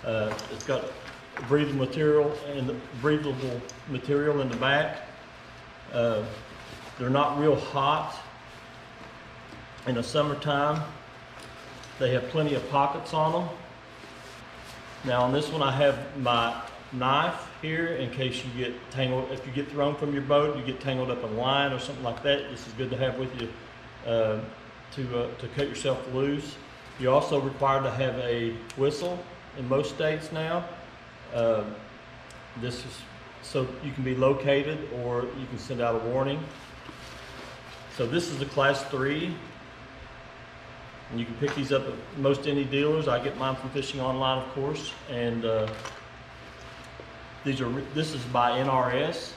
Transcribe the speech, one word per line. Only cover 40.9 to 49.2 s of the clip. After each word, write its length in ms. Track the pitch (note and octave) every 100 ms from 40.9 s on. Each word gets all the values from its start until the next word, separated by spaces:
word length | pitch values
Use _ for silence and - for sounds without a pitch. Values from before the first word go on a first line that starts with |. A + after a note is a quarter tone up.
| - -
And 100 | A#2
you 40 |
can 120 | A#2 A#2
pick 180 | C#3+
these 160 | C#3+ C3+
up 160 | C#3 C3+
at 80 | - - D3
most 300 | C#3 C#3 D3
any 160 | C#3+
dealers. 420 | C3 C#3 D3 D#3 D3+
I 160 | A#2+
get 160 | B2+ A#2
mine 160 | C3
from 160 | C3 C3
Fishing 300 | C#3 C3+ C3+
Online, 420 | B2+ C3 C3 C3
of 100 | B2+
course. 380 | C#3+ C#3 D3+ - - -
And, 360 | A#2+ A#2+ A#2
uh, 240 | A2+ A2 G#2+ A2 - - - - - - - - - - - - - - - -
these 160 | C#3 C3
are, 100 | B2 C3 C#3
this 180 | D3+ D#3
is 120 | C#3
by 340 | B2 B2 A#2+ B2
N 100 | C3+
R 220 | C3 B2
S. 440 | B2 D3+ E3+